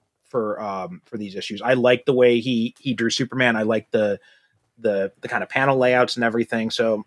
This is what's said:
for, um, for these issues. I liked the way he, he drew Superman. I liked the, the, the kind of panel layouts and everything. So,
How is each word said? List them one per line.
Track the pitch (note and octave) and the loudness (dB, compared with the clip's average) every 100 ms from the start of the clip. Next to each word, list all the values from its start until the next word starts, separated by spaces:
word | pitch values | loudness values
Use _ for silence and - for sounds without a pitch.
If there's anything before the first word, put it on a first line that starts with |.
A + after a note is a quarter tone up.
| _ _ | _ _
for, | _ B2+ G#2+ G#2 | _ -4 -4 -4
um, | G#2+ F#2+ F2 F2 | -6 -8 -8 -12
for | _ A2 | _ -12
these | G2+ | -10
issues. | G2 - G2+ | -10 -10 -4
I | B2 | 0
liked | B2+ B2 B2 | 2 4 2
the | - | 2
way | B2+ B2 A#2+ | 4 4 4
he, | B2 A#2 A#2 - | 0 -2 -2 -4
he | C3+ | -6
drew | A2 A2+ | -2 -2
Superman. | - A#2+ B2+ B2 | -2 -4 0 0
I | A2 | 2
liked | A2 A2 - | 0 -2 -2
the, | A#2 G#2 G2 _ _ _ _ _ _ | 0 0 -2 _ _ _ _ _ _
the, | A2 G2 G2 - | -2 -2 -4 -8
the | A#2+ | -8
kind | A2+ | -6
of | - | -4
panel | C3+ C#3 | 0 2
layouts | C3 B2+ B2 B2 B2 | 4 4 4 2 0
and | |
everything. | A#2 A#2 A2+ A#2 A2+ | 0 0 -2 -2 -2
So, | - A2+ G#2+ | 0 0 -2